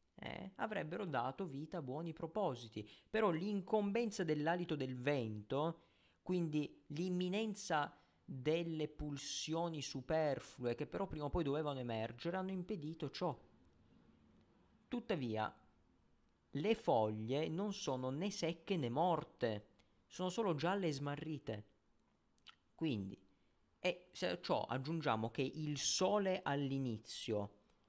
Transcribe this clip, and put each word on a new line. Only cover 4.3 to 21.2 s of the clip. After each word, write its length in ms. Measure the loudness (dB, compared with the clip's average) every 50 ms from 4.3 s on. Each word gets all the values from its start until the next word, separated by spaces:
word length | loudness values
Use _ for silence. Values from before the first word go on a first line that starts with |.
| 2 4 4 4 2 2 2 0 0
del 240 | 0 0 -2 -4 0
vento, 840 | 2 2 2 4 2 0 -2 -6 -4 -2 0 2 2 2 0 -4 -10 _ _ _ _ _ _ _ -4
quindi 600 | 0 2 2 2 2 2 0 0 0 -4 -12 -14 -8
l'imminenza 1080 | -4 -2 -2 0 0 0 0 2 0 0 0 -2 -2 -4 -2 0 0 0 0 0 -4 -10 -20 _ _ _ _
delle 640 | -12 -10 -4 0 2 2 2 2 0 -2 -2 -2 -2
pulsioni 920 | -4 -4 -6 -4 -4 -6 -6 -6 -6 -4 -2 -2 0 0 0 0 -2 -4
superflue, 920 | -6 -6 -6 -6 -2 0 2 4 4 4 2 0 -2 -6 -8 -2 0 0 0
che 120 | 0 -2
però 200 | -4 -2 -2 -2
prima 200 | -2 -2 -2 -2
o 40 | 0
poi 140 | 2 2 2
dovevano 340 | 4 2 2 2 0 -2 -2
emergere, 580 | -2 -2 -2 0 -2 -2 -4 -4 -4 -2 -2
hanno 140 | -2 -2 -2
impedito 600 | -2 -2 -2 -2 -4 -4 -4 -6 -6 -4 -6 -6
ciò. 280 | -4 -2 0 0 -2 -2 -8 -18 -20 -20 -20 -20 -20 -20 -20 -20 -20 -20 -20 -20 -20 -20 -20 -20 -20 -20 -20 _ _ _ -20 _ -20 -20 _ _
Tuttavia, 680 | -6 -4 -2 0 0 0 0 0 0 0 0 -2 -4 -8 -18 -20 -20 _ _ _ _ _ _ _ _ _ _ _ _ _ _ _ -4
le 220 | -2 2 2 2
foglie 720 | 2 4 4 6 6 6 4 2 0 0 0 0 2 2 0
non 240 | 0 -2 -2 -2 -4
sono 380 | -2 -2 0 0 0 0 -2
né 200 | -2 0 -2 -2
secche 460 | -2 -2 -2 -2 -2 -2 -2 -2 0
né 120 | 0 2 2
morte, 800 | 2 2 4 4 2 2 0 -4 -4 0 0 0 0 -2 -4 -10 _ -20 -20 _ _ _ _
sono 240 | _ -6 -4 -2 0
solo 240 | 0 2 2 2 2
gialle 340 | 2 2 2 2 2 2 0
e 40 | 0
smarrite. 720 | 0 -2 -4 -4 -4